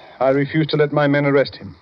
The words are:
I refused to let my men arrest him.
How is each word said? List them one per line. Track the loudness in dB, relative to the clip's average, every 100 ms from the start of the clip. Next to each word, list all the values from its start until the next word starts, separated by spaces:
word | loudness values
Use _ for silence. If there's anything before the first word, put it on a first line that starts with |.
| -18 -4
I | 0
refused | 0 0 -2 0
to | 0
let | 0
my | 0 2
men | 2 2
arrest | 2 0 -4
him. | -18 -18